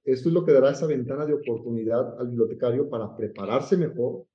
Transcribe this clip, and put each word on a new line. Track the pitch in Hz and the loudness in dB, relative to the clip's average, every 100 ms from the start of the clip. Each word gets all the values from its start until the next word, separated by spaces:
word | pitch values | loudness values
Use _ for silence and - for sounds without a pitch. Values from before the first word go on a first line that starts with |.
esto | 131 127 165 | -2 0 2
es | |
lo | 170 | 2
que | 160 | 6
dará | 135 135 | 6 6
esa | 139 160 | 4 0
ventana | 135 120 135 151 | -2 -2 -4 -2
de | |
oportunidad | 147 123 113 120 117 113 117 - - | -2 -2 -6 -4 -4 0 0 -2 -4
al | 123 | -4
bibliotecario | 117 110 - 123 127 - | 0 0 0 0 0 -2
para | 117 104 - | -4 -6 -6
prepararse | 107 101 98 127 - 185 | -8 -6 -2 -2 2 0
mejor, | 160 165 123 - - | 0 -2 -4 -4 -14